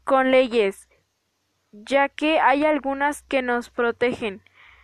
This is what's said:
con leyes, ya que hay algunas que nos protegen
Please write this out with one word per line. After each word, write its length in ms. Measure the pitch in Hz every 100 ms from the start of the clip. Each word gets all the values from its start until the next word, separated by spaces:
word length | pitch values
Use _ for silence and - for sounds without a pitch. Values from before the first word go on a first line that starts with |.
con 260 | - 262 262
leyes, 580 | 254 262 233 196 - - _ _ _ _ _ _ _ _
ya 360 | 208 214 269 277
que 300 | - 302 320
hay 260 | 233 285
algunas 580 | 302 294 269 277 285 285
que 200 | - 269
nos 280 | 247 240 233
protegen 720 | - 240 233 240 233 220 185 _ _ - _